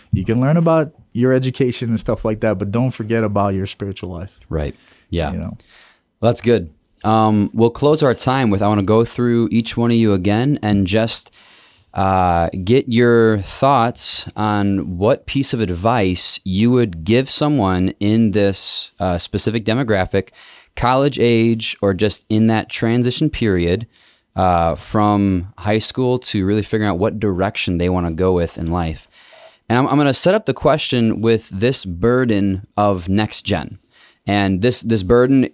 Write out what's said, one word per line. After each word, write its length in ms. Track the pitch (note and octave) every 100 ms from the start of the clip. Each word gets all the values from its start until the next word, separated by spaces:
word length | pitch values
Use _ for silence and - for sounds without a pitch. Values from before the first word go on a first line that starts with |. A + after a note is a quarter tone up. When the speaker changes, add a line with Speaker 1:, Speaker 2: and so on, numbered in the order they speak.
| _
Speaker 1:
you 100 | G2
can 160 | F#2+ A#2
learn 180 | C3 E3
about 360 | E3 D#3+ D#3 - _
your 200 | G#2+ B2+
education 560 | C3 C3 - B2+ B2 A#2
and 100 | A2+
stuff 240 | - A2
like 180 | A2+ G#2+
that, 180 | A2 F#2+
but 120 | G2+
don't 200 | A2+ B2+
forget 320 | - G#2+ A#2
about 300 | A2 G2+ G2+ F#2+
your 100 | G2
spiritual 440 | - G2+ F#2 F#2+
life. 300 | F2 F#2 _ -
Speaker 2:
Right. 260 | D#2 D2 - _ _ _
Yeah. 220 | E2+ D2
Speaker 1:
You 60 | F2
know? 180 | E2 - _ - - _ _ _
Speaker 2:
Well, 100 | A2+
that's 100 | A#2
good. 280 | A#2+ A2 E2 - _ _
Um, 460 | G#2 A2 A2 G#2+ G2+
we'll 180 | A2+ A#2
close 320 | - C#3+ D3+
our 100 | C#3+
time 360 | - - C3 A#2+
with, 100 | G2
I 60 | G2+
wanna 160 | G#2+
go 200 | F#2+ A2
through 460 | A#2 - B2 A#2 A2+
each 240 | A2+ A2+ -
one 120 | A#2
of 60 | A#2
you 160 | A2
again 460 | G2 G2 G#2+ C3+ C#3+
and 240 | G#2+ G2+ F#2
just, 460 | G#2+ A2+ - - _ - - - _ _
uh, 560 | - F#2+ F#2+ F2+ E2+ E2 F#2 F#2
get 240 | C3 -
your 480 | A#2 A#2+ A#2 A2+ G#2+
thoughts 880 | G2 - C3+ C3+ A#2+ - - - - -
on 600 | G#2+ G#2 G2+ G2 - F2
what 280 | G#2+ - -
piece 260 | C#3 C3+
of 80 | B2
advice 800 | G2 F2 G#2+ A#2+ F#2+ F2 - -
you 260 | F#2+ F#2 A#2
would 360 | B2 A2+ E2 D#2+
give 240 | A#2 C3
someone 640 | - D3 D3 F#2+ F#2 F#2 -
in 300 | G#2 A2+ A2+
this, 600 | G2+ G2 F#2+ - - - -
uh, 180 | F#2 F2+
specific 460 | - G#2 - A2+
demographic, 680 | A2 A#2 A#2+ G2+ F#2 G2 - - - - _ -
college 420 | A#2+ C3 C#3+ B2
age, 600 | A#2+ A2+ A2+ A2+ - -
or 120 | G2+
just 320 | F#2 G#2 - -
in 200 | G#2+ A2+
that 220 | A2 -
transition 600 | - A2+ A#2+ B2 - D#3
period, 580 | - A2+ F2+ E2+ F#2+ A2+ _ _ _ _ -
uh, 400 | F#2 F2 E2 D#2
from 800 | - A2 G#2 G#2 G2+ F#2 F#2 -
high 200 | G#2+ A2
school 400 | - - B2+ B2+
to 260 | - G#2+ F#2
really 180 | G#2+
figuring 260 | G2 A2 G#2+
out 80 | F2
what 180 | - G#2
direction 600 | G#2 F2+ F#2+ - - F2
they 100 | F2
wanna 240 | F#2 E2+
go 220 | D#2+ F#2
with 240 | F2+ E2+ -
in 100 | E2
life. 380 | F2 E2 D#2 - _ - - - _ -
And 80 | A#2+
I'm, 80 | C#3
I'm 80 | C#3+
gonna 160 | C#3+
set 220 | B2+ F3+ G#3
up 100 | G3
the 60 |
question 680 | - D3+ D3+ - B2 A2+ G2
with 260 | A2+ A2 -
this 360 | F#2+ A#2+ C3 F#2+
burden 840 | E2+ A2+ B2+ B2 G2+ G2 F#2+ G#2 -
of 320 | G#2 F#2+ F2
next 360 | G2 G#2+ -
gen. 360 | - F#2 - - _ _ - _ -
And 340 | G2+ G2 F#2
this, 200 | A#2+ B2
this 200 | A2+ A2
burden, 440 | F#2 A#2+ B2+ C3+ A#2+